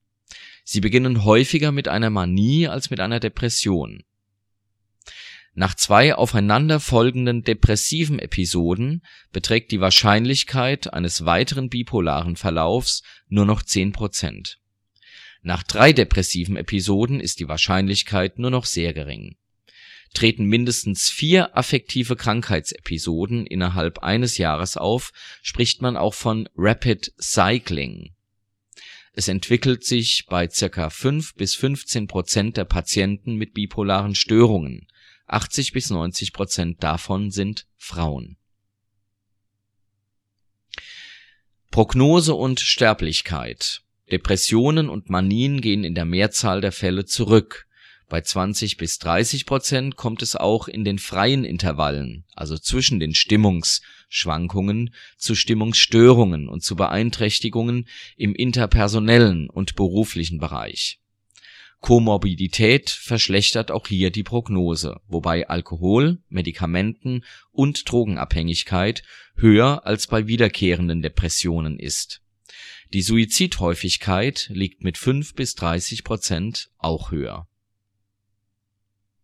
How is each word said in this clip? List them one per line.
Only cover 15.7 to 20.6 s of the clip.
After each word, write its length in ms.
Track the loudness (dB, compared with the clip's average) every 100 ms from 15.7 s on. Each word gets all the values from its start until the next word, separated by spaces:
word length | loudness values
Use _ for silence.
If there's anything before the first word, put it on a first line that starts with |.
| 4 6
depressiven 640 | 6 4 2 0 -2 -2 -4
Episoden 640 | -2 -2 0 2 2 -2
ist 200 | -6 -8
die 80 | -6
Wahrscheinlichkeit 880 | -4 0 2 2 0 0 0 -2 -2
nur 120 | -2
noch 140 | -2
sehr 280 | -2 -4 -4
gering. 440 | -6 -10 -12 -14 -20 _ _ _ _ -20 -20 _
Treten 340 | 0 2 2 2
mindestens 640 | 2